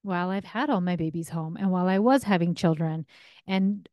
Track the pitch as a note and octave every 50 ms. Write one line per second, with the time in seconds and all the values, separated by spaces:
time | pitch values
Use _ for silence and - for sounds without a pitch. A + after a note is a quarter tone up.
0 | _ G3 F#3 F3 F3 F#3 F#3+ G3+ F#3 - - G#3+ C#4 D4+ C4+ F#3+ F3 F3+ F3+ E3
1 | D#3+ D#3+ D#3 E3+ E3 - - E3 D#3+ D#3+ E3+ - G3 F#3+ F#3 F#3 F3+ F#3 F#3+ F#3+
2 | G#3 B3 C4 C4+ - G3+ G3+ F3 E3+ F3 E3 - - E3+ D#3+ D3+ E3 D#3+ D#3 E3
3 | D#3 _ - - - - - - _ - F#3+ F#3+ F#3+ G3 G#3 G3+ - -